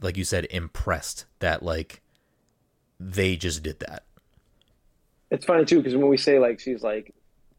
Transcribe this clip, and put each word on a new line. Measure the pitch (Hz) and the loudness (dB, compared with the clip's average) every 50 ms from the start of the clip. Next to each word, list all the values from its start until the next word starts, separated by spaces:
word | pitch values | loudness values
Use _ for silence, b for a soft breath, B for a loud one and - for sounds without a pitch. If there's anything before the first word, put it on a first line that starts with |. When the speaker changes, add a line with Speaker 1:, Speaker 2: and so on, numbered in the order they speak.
Speaker 1:
like | 101 92 87 | -6 -6 -4
you | 95 90 | -4 -4
said, | - 104 90 85 - | -2 -2 -2 -2 -2
impressed | - 92 85 82 - - - - 87 80 - - - - - - _ _ | -6 -6 -8 -8 -6 -4 -2 -2 -2 -4 -4 -8 -12 -12 -16 -20 _ _
that, | 98 85 80 - | -2 -2 -2 -2
like, | - 87 80 80 80 - - - _ _ _ _ _ _ _ _ _ _ _ _ _ _ _ _ _ _ _ _ | -2 -4 -4 -4 -6 -8 -12 -20 _ _ _ _ _ _ _ _ _ _ _ _ _ _ _ _ _ _ _ _
they | 92 95 90 101 95 95 92 | -14 -6 -2 0 2 2 0
just | 80 85 87 78 80 78 | 0 -2 -4 -4 -4 -6
did | 80 76 - | -10 -10 -10
that. | - - - - - _ _ _ _ _ _ _ _ _ _ _ _ _ _ _ _ _ _ _ _ _ _ _ _ _ | -12 -14 -14 -16 -18 _ _ _ _ _ _ _ _ _ _ _ _ _ _ _ _ _ _ _ _ _ _ _ _ _
Speaker 2:
It's | - - - | -6 -4 0
funny, | - 175 160 156 | 2 4 4 4
too, | - 175 165 131 | 6 4 4 4
'cause | 135 123 | 2 0
when | 135 139 139 | 2 4 4
we | 139 131 | 4 4
say, | - 151 143 135 | 4 4 6 6
like, | 127 120 117 - | 6 4 2 -2
she's, | - 131 127 110 120 | -6 -8 -8 -4 -4
like, | 110 107 110 104 - _ _ _ _ _ _ _ _ _ | -4 -4 -4 -8 -12 _ _ _ _ _ _ _ _ _